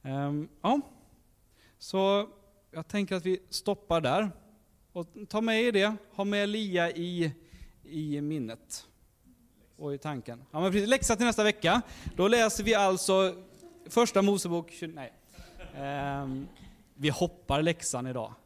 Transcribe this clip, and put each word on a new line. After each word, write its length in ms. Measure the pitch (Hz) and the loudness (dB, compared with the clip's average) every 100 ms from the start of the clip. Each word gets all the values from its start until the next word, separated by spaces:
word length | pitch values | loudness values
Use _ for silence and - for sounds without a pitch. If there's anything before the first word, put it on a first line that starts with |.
Ehm, 460 | 135 139 143 147 156 - | -6 -4 -2 -4 -6 -4
ja. 200 | 180 285 - - - _ _ _ _ _ _ _ | 0 0 -2 -18 -20 _ _ _ _ _ _ _
Så 520 | - 190 190 202 208 - _ _ _ | -4 0 2 2 0 -12 _ _ _
jag 160 | 160 160 | -12 -4
tänker 280 | 208 196 190 | -4 -2 -2
att 100 | 175 | 0
vi 140 | 185 - | -2 -4
stoppar 520 | - - 202 - 170 | -6 -4 -4 0 0
där. 300 | 143 165 214 - - _ _ _ _ | 2 2 0 -6 -20 _ _ _ _
Och 140 | 180 170 - 208 | -12 -12 -14 -6
ta 120 | 214 | -2
med 200 | 226 220 | 0 2
er 100 | 240 | 4
det. 240 | 208 208 214 - | 4 2 0 -10
Ha 120 | - | -6
med 260 | 196 202 202 | -2 0 0
Lia 420 | 214 208 175 170 | -2 -2 0 0
i, 420 | 165 175 175 165 - - - - - | -2 -4 -2 -2 -4 -20 -20 -20 -20
i 380 | - 151 151 147 | -12 -8 -4 -4
minnet. 680 | 147 156 113 117 _ - - _ _ _ _ _ _ _ _ - | -4 -4 -6 -10 _ -16 -16 _ _ _ _ _ _ _ _ -12
Och 160 | 147 | -8
i 40 | 143 | -8
tanken. 460 | 156 139 117 120 135 | -6 -8 -10 -16 -8
Ja, 80 | 156 | -2
men 120 | 185 | 2
precis. 180 | 202 202 | 2 2
Läxa 260 | 269 262 214 | 2 2 2
till 100 | 240 | 2
nästa 180 | 220 | 4
vecka. 380 | 214 208 165 220 - - - - | 2 2 2 2 0 -12 -10 0
Då 120 | 190 | 4
läser 360 | 233 220 - | 4 4 2
vi 120 | 202 214 | 2 4
alltså 600 | 196 190 - 190 190 180 - - - - - | 4 2 2 4 4 0 -16 -20 -20 -20 -2
första 360 | 226 233 196 | 2 4 4
Mosebok 500 | 202 202 180 170 165 | 4 2 0 -4 -6
tjugo, 220 | - 165 | -12 -12
nej. 200 | 160 123 - _ - - - 175 139 | -12 -14 -16 _ -20 -20 -20 -16 -10
Ehm, 720 | 139 143 139 139 135 131 139 - - - _ - | -6 -4 -4 -4 -6 -8 -10 -16 -20 -20 _ -2
vi 140 | 147 | -2
hoppar 520 | 139 170 - - 139 | 0 -2 -4 -2 2
läxan 460 | 160 165 - 127 127 | 2 0 -4 -6 -4
idag 260 | 123 110 117 | -6 -8 -12